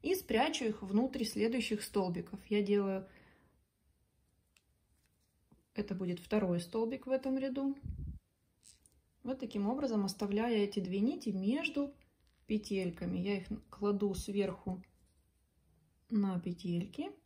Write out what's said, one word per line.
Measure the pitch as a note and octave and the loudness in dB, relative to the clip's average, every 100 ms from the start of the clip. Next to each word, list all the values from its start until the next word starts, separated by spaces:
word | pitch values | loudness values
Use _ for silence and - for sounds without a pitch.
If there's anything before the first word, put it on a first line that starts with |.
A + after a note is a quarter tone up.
и | - | 0
спрячу | F#4 - A3 D4 D#4 A#3 | 0 2 2 2 2 -2
их | G#3+ | -2
внутрь | F#3+ G3+ C4 B3+ | 2 2 2 0
следующих | A3 - A3+ B3 A3 G#3+ | -2 2 2 2 0 -2
столбиков. | - G#3 F3+ F3 E3+ G3+ - | 0 0 2 0 -6 -12 0
Я | G#3 | 0
делаю... | G3 G3+ G3 F#3+ F#3+ - - - _ _ _ _ _ _ _ _ _ _ _ _ _ _ _ _ _ _ _ _ _ _ _ | 4 4 4 0 -4 -18 -20 -20 _ _ _ _ _ _ _ _ _ _ _ _ _ _ _ _ _ _ _ _ _ _ _
Это | - G#3 F#3 | -6 -4 -2
будет | F#3 F3 | -2 -4
второй | - G#3+ F#3+ F3 | 0 2 4 2
столбик | E3+ A3+ A3+ C4 - | 0 0 0 -2 0
в | |
этом | C4 C4 C4 | 0 2 0
ряду. | C4+ C4 C#4 C#4 - - - - _ _ _ _ - - _ _ _ _ | 0 0 -2 -2 -6 -8 -8 -10 _ _ _ _ -20 -20 _ _ _ _
Вот | A3+ C4 | -6 -4
таким | A#3+ G#3 G3+ | -4 -2 0
образом, | C4 C#4+ A3 | 0 2 2
оставляя | G3 - G3+ G3+ A#3+ | 0 0 0 2 2
эти | A3 G3+ G3+ | 2 2 0
две | F3+ F#3+ | 0 2
нити | A3 F4 - | 2 0 -2
между | F#3+ G3 C#4 D#4+ C#4+ C#4+ - - _ _ _ - | 0 0 0 0 -2 -2 -4 -20 _ _ _ -2
петельками. | G#3+ G#3 G3 F#3 E3+ F3 F3+ | -2 0 -2 -2 -2 -4 -2
Я | F#3 G3+ | 0 -2
их | F#3 G#3+ - | -2 -10 -10
кладу | - G3+ G3+ G3+ | -2 0 2 2
сверху | F#3+ - G3+ F#3+ F#3 - F#3 - _ _ _ _ _ _ _ _ _ _ _ _ | 0 -2 0 0 -2 -6 -6 -8 _ _ _ _ _ _ _ _ _ _ _ _
на | A3 G3 F3+ | 2 2 0
петельки. | F3 F3 F3+ E3+ - - F4+ G4+ | -2 -4 -2 -2 -2 -6 -8 -8